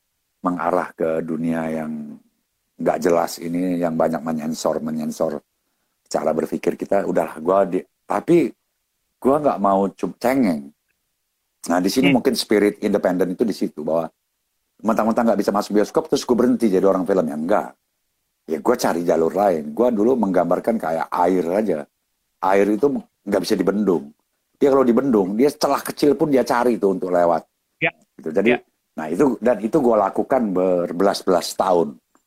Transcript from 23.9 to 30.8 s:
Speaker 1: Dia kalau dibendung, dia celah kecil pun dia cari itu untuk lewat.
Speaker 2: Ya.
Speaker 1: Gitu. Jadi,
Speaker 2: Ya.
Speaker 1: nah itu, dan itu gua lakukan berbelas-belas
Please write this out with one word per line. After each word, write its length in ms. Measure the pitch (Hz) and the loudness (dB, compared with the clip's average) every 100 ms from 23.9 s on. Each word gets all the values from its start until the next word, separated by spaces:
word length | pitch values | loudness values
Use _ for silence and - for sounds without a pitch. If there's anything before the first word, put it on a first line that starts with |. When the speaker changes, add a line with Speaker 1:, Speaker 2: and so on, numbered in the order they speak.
| 82 71 - _ _ _ | 0 -2 -18 _ _ _
Speaker 1:
Dia 160 | - 139 | 0 4
kalau 120 | 135 | 4
dibendung, 520 | 123 117 139 107 92 | 4 4 4 2 2
dia 160 | 104 143 | 2 0
celah 280 | - 147 135 | 2 -2 -2
kecil 340 | - - 147 | -4 0 2
pun 160 | 139 156 | 2 2
dia 120 | 131 | 2
cari 320 | 120 123 123 | 2 2 2
itu 120 | 107 98 | 2 0
untuk 220 | 92 90 | 0 0
lewat. 320 | 87 87 82 - _ _ - | 2 2 2 -4 _ _ -6
Speaker 2:
Ya. 120 | 160 - _ | -6 -6 _
Speaker 1:
Gitu. 160 | - 98 | -14 -6
Jadi, 180 | 80 95 | 0 2
Speaker 2:
Ya. 60 | - - _ _ | 0 -4 _ _
Speaker 1:
nah 140 | - 78 | -12 -4
itu, 260 | 87 143 113 | 0 0 2
dan 200 | 113 113 | 0 0
itu 200 | 110 160 | 0 0
gua 280 | 120 110 95 | 2 2 2
lakukan 420 | - 104 131 110 | -2 -2 -2 0
berbelas-belas 1000 | 90 92 90 | 0 0 0